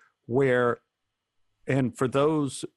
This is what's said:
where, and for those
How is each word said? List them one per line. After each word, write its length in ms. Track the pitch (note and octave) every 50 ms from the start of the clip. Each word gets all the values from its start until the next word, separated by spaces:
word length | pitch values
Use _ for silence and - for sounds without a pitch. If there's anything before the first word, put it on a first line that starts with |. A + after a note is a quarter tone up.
| _ _ _ _ _
where, 560 | - A#2 C3+ C#3 C3 B2 B2 B2 A#2+ A#2 - _ _ _ _ _ _ _ _ _ _ _ _ _ _ _ _ -
and 320 | - C3 C3+ C3 A#2 - -
for 80 | C3+
those 580 | B2 - C#3 C#3+ D#3 D#3+ D#3 C#3+ C3 - - - - _